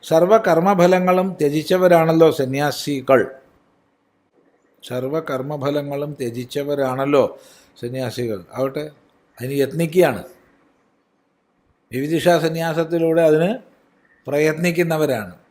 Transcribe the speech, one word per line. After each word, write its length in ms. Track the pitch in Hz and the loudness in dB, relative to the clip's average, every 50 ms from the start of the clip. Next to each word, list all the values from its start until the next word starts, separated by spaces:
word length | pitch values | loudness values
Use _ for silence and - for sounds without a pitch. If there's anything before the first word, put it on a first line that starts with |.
| - | -4
സർവകർമ്മഫലങ്ങളും 1200 | - 160 160 170 185 220 220 220 190 165 160 175 196 202 180 175 175 185 185 180 180 180 185 185 190 180 - | 2 2 2 4 6 4 4 4 4 2 2 2 2 4 4 4 4 4 2 2 2 2 2 0 -2 -2 -2
ത്യജിച്ചവരാണല്ലോ 880 | 151 143 143 156 147 - 185 185 185 180 175 165 160 160 160 160 160 156 131 - | -2 -2 0 -2 -2 0 0 2 4 4 4 4 4 4 4 4 4 4 4 0
സന്യാസികൾ. 800 | 135 127 131 139 147 147 131 - - 143 143 135 127 - 135 123 101 - - - _ _ _ _ _ _ _ _ _ _ _ _ _ _ _ _ _ _ _ _ _ _ _ _ _ _ _ _ | -4 -4 -2 -2 -2 -4 -4 -6 -6 -6 -6 -6 0 2 4 4 4 0 -6 -18 _ _ _ _ _ _ _ _ _ _ _ _ _ _ _ _ _ _ _ _ _ _ _ _ _ _ _ _
സർവകർമ്മഫലങ്ങളും 1300 | - - 123 127 127 131 143 160 - - 143 131 135 143 151 143 135 139 147 147 143 143 143 139 147 151 147 - | -14 -10 -8 -6 -6 -4 -6 -6 -6 -4 -6 -6 -6 -6 -8 -6 -4 -2 -2 -2 -4 -4 -8 -8 -8 -8 -8 -8
ത്യജിച്ചവരാണല്ലോ 1040 | 131 120 113 123 123 123 - 147 143 143 147 139 139 127 127 131 135 143 143 139 117 - - - - - - _ _ _ _ - | -8 -6 -6 -8 -10 -8 -6 -8 -4 -4 -2 -2 -2 -2 -2 -2 -2 2 4 2 2 2 -2 -12 -20 -20 -20 _ _ _ _ -14
സന്യാസികൾ. 580 | - 120 127 131 127 117 107 - 123 117 107 95 87 _ - | -12 -10 -8 -6 -8 -6 -6 -6 -6 -6 -6 -8 -12 _ -6
ആവട്ടെ, 280 | 127 131 135 135 151 151 151 147 _ _ _ _ _ _ _ _ - | -6 -6 -4 -4 -8 -12 -12 -16 _ _ _ _ _ _ _ _ -12
അതിന് 180 | 117 131 139 139 | -10 -6 -2 -2
യത്നിക്കുകയാണ്. 600 | 135 131 - 160 170 160 165 185 175 147 120 95 - - - _ _ _ _ _ _ _ _ _ _ _ _ _ _ _ _ _ _ _ _ _ _ _ _ _ _ _ _ _ _ _ | -2 -2 0 -4 -4 0 4 4 4 4 2 -2 -10 -16 -20 _ _ _ _ _ _ _ _ _ _ _ _ _ _ _ _ _ _ _ _ _ _ _ _ _ _ _ _ _ _ _
വിവിധിഷാ 420 | - 127 139 151 165 160 135 175 175 165 | -8 -8 -4 -2 -2 0 2 2 2 2
സന്യാസത്തിലൂടെ 840 | 156 165 160 165 165 165 156 160 165 160 170 170 165 165 160 165 165 156 | 2 -2 -4 -4 -4 -4 -2 -4 -4 -2 -2 -2 0 2 2 4 4 4
അതിന് 200 | 156 156 165 185 233 262 - _ _ _ _ _ _ _ _ _ _ _ _ | 4 4 2 0 -2 -6 -8 _ _ _ _ _ _ _ _ _ _ _ _
പ്രയത്നിക്കുന്നവരാണ്. 1080 | - 139 147 151 156 156 151 170 175 170 165 175 165 160 156 151 139 131 113 98 90 87 _ _ _ | -6 -2 0 0 0 0 0 -2 -2 0 0 -2 -2 0 -2 0 -2 -2 -4 -6 -10 -16 _ _ _